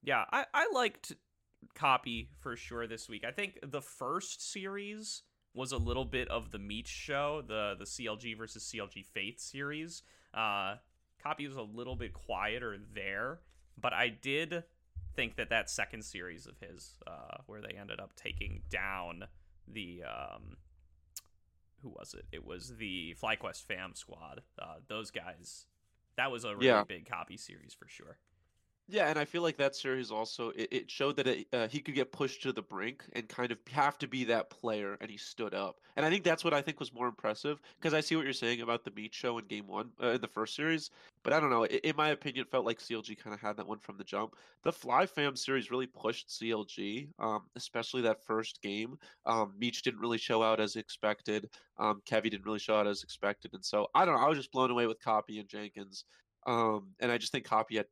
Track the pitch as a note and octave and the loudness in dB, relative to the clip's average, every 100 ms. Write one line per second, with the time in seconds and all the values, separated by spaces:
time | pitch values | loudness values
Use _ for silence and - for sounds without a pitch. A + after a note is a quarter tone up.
0 | - C3 G#2 C4 - D4 E4 C#4 A#3 - | 2 2 2 0 0 2 2 4 2 0
1 | - - _ _ _ _ - - D3+ B2+ | -14 -14 _ _ _ _ -20 0 4 4
2 | - A#2 A2 - - A#2 - A#2+ A#2 A2+ | 4 -6 -8 -12 -10 -10 -10 -8 -6 -8
3 | - G#2+ A#2+ B2+ G3+ - C#3+ C#3 C3+ - | -10 -8 -8 -6 -6 -8 -8 -8 -8 -6
4 | C3 E3 - - - G3+ F#3+ G3 G3+ G#3+ | -4 -2 -4 -10 -8 -8 -8 -8 -8 -10
5 | G#3+ - _ _ _ - C3 C3+ - A#2+ | -10 -10 _ _ _ -8 -4 -2 0 0
6 | C3 C3 B2 A#2 A2+ G#2 G2+ G#2+ - - | -2 -2 -2 -4 -4 -10 -8 -8 -8 -10
7 | - C#3 D3 D3+ A#2+ G#2+ G#2 G2 G2+ - | -4 -2 0 -2 -4 -2 -2 -4 -8 -6
8 | A#2 G#2+ A#2+ G#2+ A2 - - A2+ G2+ - | -4 -4 -6 -8 -10 -10 -10 -8 -8 -10
9 | F#2+ - G2 A2+ - C3+ C#3+ D3+ D#3+ E3+ | -10 -6 -6 -8 -12 -8 -6 -6 -8 -12
10 | - - _ - A2 G2+ F#2+ G#2 _ _ | -18 -20 _ -2 -2 0 -2 -6 _ _
11 | _ _ - D#3 C#3+ C3+ A2 A2 B2 B2 | _ _ -6 -4 -6 -8 -8 -8 -8 -6
12 | A2+ - - F#2+ G#2 A2+ A#2+ G2+ G#2+ G#2 | -8 -10 -6 -2 0 -2 -4 -8 -10 -8
13 | G2 G2 A#2+ E3 - - - - B2 F2 | -4 -2 -4 -6 -14 -20 -20 -4 -2 2
14 | B2 A2 C3+ C#3+ E3 E3+ E3 _ _ - | 0 0 -2 -2 -2 -6 -8 _ _ -12
15 | - - A#2+ - A2+ A2+ G#2 - G#2 A2+ | -10 -4 -4 -2 0 0 0 -4 -4 -6
16 | G#2+ G#2 F2+ E2 - - F#2 F2 - - | -12 -10 -10 -12 -16 -18 -18 -18 -20 -18
17 | - D#2 - - - G#2 G#2+ G2 G2+ - | -14 -14 -12 -14 -14 -14 -12 -12 -10 -10
18 | G2 - - - G2+ E2 - G#2 G2 F#2+ | -12 -10 -8 -6 -6 -6 -4 -2 -2 -2
19 | F2 E2+ G2 - - - - A2 F2+ F2 | -6 -8 -12 -16 -20 -20 -14 -10 -10 -8
20 | D#2 A1 B1+ G#1+ E2+ - - - - _ | -8 -8 -8 -12 -14 -18 -20 -20 -20 _
21 | _ - - _ _ _ _ _ C3+ - | _ -18 -18 _ _ _ _ _ -18 -16
22 | - - - D#2 - F2 B2 A#2 A2 F#2 | -16 -16 -14 -14 -10 -12 -12 -10 -6 -6
23 | E2 D#2+ A2 A2 G2 - - F#2+ F#2 - | -8 -6 -2 -2 -2 -10 -8 -8 -8 -12
24 | - E2 D#2+ C2+ - - - D#2+ B2 G#2+ | -16 -16 -16 -16 -18 -16 -14 -14 -8 -8
25 | G#2+ - E2+ E2 F2 - - _ _ _ | -6 -10 -10 -14 -16 -18 -20 _ _ _
26 | _ - C3 A#2+ A2+ G#2 B2+ A2+ G2+ F#2 | _ -2 -2 0 -4 4 8 8 6 -4
27 | E2 E2+ - - - - - - - - | -8 -8 -8 -12 -14 -18 -20 -20 -20 -20
28 | - - _ _ _ _ _ _ _ G3+ | -18 -20 _ _ _ _ _ _ _ 2
29 | E3 D3+ D3 F3 E3+ D#3 C#3 C3+ C3+ C3 | 4 4 0 2 2 4 2 2 -2 0
30 | A#2+ A2 A2+ - A#2 D2+ C#3 - - - | 0 -2 -2 -2 -4 -2 0 0 -4 0
31 | C#3 C#3+ C3+ B2 - B2+ A2+ C#3+ - C#3+ | 0 2 2 2 0 0 0 -2 -4 0
32 | C3 - C#3 - C3+ A2 G2+ G2 G#2+ C#3 | 0 0 -2 -2 -4 -4 -4 -4 -4 -6
33 | - - A2 - B2 A#2 - C3+ C#3+ - | -8 -8 -8 -4 -2 -2 -4 2 2 2
34 | C3 C3 A#2+ A#2 - - A#2 G#2+ G2 G2+ | -4 -2 2 2 2 -4 -2 -2 -2 -6
35 | G#2+ G#2 - - A2 F#2+ G2 - - - | -8 -10 -14 -6 -4 0 -2 -4 -10 0
36 | D3+ G3 F3+ E3 E3+ D3 C#3 D3 B2+ A2+ | 2 4 4 4 4 2 2 -4 -6 -2
37 | B2 G#2+ G#2+ G#2+ C#3+ D3 - - D#3+ D#3 | -4 0 -2 0 -2 -4 -6 -2 2 2
38 | D3+ D#3+ C3+ B2+ A#2 A#2+ A#2 A#2 - G2+ | 4 2 2 0 2 0 2 0 0 -8
39 | G#2+ - B2+ A#2 G2+ G#2+ G2+ F#2+ A#2+ - | -10 -4 -2 -2 -4 -8 -4 -6 -6 -2
40 | A#2+ A#2+ A2 - A2 - D3+ D#3+ D3 - | 2 2 0 -2 -2 0 2 0 -2 -14
41 | - _ - D3 D3+ A#2+ A2+ - D#3 D3+ | -20 _ 2 4 6 6 6 4 2 2
42 | D3+ D3 D3 B2+ C3 C3+ A#2 A2 - A#2 | 4 2 0 -4 0 2 2 -2 -2 -4
43 | G#2+ G#2+ - G#2 G#2+ G#2 G#2+ G#2+ - G2+ | -4 -10 -10 -6 -4 -4 -4 -8 -8 -12
44 | F#2+ G2 A2 - - _ - E3 B2 B2 | -4 -2 -2 -6 -20 _ -2 6 10 10
45 | F#3+ - C#3+ C3+ - C3+ G#2 B2 B2+ - | 8 4 2 2 2 2 2 0 0 0
46 | A2 A#2+ - - A2+ A2 G2+ - G2+ A2 | 0 0 -4 -4 0 0 0 -4 -4 -4
47 | C#3+ - - G#2+ - - - A#2+ A2+ C3 | -8 -2 0 0 -2 -12 -6 -4 -2 2
48 | A#2 G#2+ - A2 A2 - G#2 G2+ A#2 C3 | 4 4 2 0 0 -6 -4 -2 -4 -8
49 | - - - A2+ G#2 G2 A#2+ A#2 - A2 | -18 -8 0 2 2 0 -2 0 -2 0
50 | A#2 A#2 - A2+ A2 A2 G#2+ A2 A2 - | 0 0 4 6 6 6 4 0 -8 -2
51 | G#2+ G#2 - G#2+ G#2 - - - G#2+ G2+ | 0 0 0 -2 -2 -14 -20 0 2 2
52 | - A2 G#2+ G#2 G2 G#2+ - G#2+ G#2 G2+ | 2 2 2 -2 -2 -4 4 4 6 2
53 | - - G2+ G#2 - - - G#2 G#2 - | -4 -2 -2 -2 -6 -8 0 2 4 6
54 | F3+ C#3 C3+ D#3 B2+ C3 B2+ A#2+ A#2 A2+ | 6 8 6 4 2 4 4 6 4 2
55 | - A2 - G#2+ G#2 G#2 G#2 - G2 F#2+ | 4 2 2 -6 -8 -8 -8 -10 -12 -12
56 | - - _ _ - A#2 A2+ G#2+ G2 F#2+ | -16 -20 _ _ 2 4 6 4 -2 -2
57 | B2 A#2+ A2 C#3 - G#3+ A3 A2 - | 2 2 2 -2 4 4 4 2 0